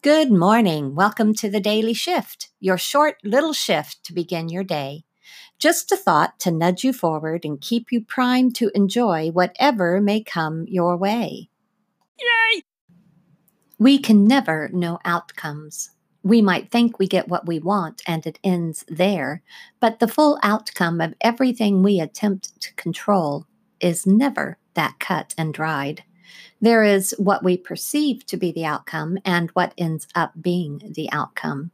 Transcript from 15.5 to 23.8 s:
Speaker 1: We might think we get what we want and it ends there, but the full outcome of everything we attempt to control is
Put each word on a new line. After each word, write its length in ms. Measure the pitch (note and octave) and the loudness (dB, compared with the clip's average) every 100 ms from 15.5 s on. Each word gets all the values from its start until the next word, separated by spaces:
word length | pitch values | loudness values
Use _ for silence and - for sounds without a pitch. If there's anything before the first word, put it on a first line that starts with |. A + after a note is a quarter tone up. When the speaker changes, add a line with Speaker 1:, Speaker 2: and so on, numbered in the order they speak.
| D3 D3+ - - _ _ _ | -12 -14 -16 -16 _ _ _
Speaker 1:
We 200 | F#3+ A#3 | 2 4
might 280 | G3+ F3 - | 6 2 0
think 300 | A#3+ A#3 A#3 | 0 0 0
we 80 | G3 | 0
get 220 | F#3 - | 0 0
what 180 | F3 E3+ | -4 -4
we 120 | E3 | -6
want 420 | D#3+ G3+ E3 - - | -2 -2 -4 -10 -6
and 220 | E3 D#3+ | -6 -6
it 120 | - | -6
ends 400 | G3 F3+ E3 D#3 - | -2 -2 -2 -8 -12
there, 520 | D#3+ F#3 F#3+ C3 D#3+ _ - - _ | 0 0 0 -4 -8 _ -20 -20 _
but 200 | A3+ A3+ | -2 0
the 100 | A3+ | -2
full 280 | - D4+ D4 | 2 2 2
outcome 560 | G#3 G#3+ - - E3+ E3+ | 0 0 -4 -4 -2 0
of 140 | E3 - | -4 0
everything 600 | A3+ A#3+ C4 - G#3+ G3 | -2 2 -2 0 2 4
we 200 | F#3+ G3 | 4 2
attempt 580 | D#3 - G#3 F#3+ - _ | -2 -4 -4 -4 -8 _
to 140 | - | -16
control 720 | - - E3 - G3+ D#3 C#3+ - _ _ | -10 -8 -6 0 0 0 -4 -10 _ _
is 260 | _ | _